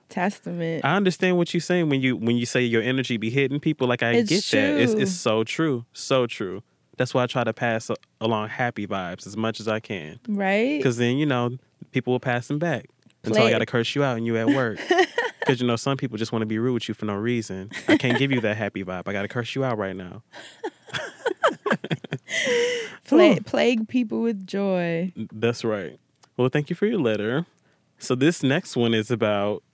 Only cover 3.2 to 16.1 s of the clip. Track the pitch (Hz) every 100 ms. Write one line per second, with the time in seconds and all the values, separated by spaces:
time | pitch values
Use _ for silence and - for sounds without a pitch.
3.2 | 113 131 135 143 160 151 127 123 117 233
4.2 | 208 185 - - 294 294 240 214 190 180
5.2 | 117 110 110 - 160 123 120 - - 131
6.2 | 120 - 95 95 - _ _ - 123 131
7.2 | 123 131 117 - 120 113 - 110 _ -
8.2 | 113 107 107 - 120 107 101 98 87 90
9.2 | 98 107 113 110 110 110 - 98 76 -
10.2 | - 202 190 202 254 302 135 120 120 135
11.2 | 151 123 120 127 _ - - 131 123 127
12.2 | 131 123 - 147 170 127 - _ _ _
13.2 | - 214 226 110 113 120 117 143 139 113
14.2 | 117 113 113 135 117 - - 359 349 -
15.2 | 480 - - 123 123 117 139 135 127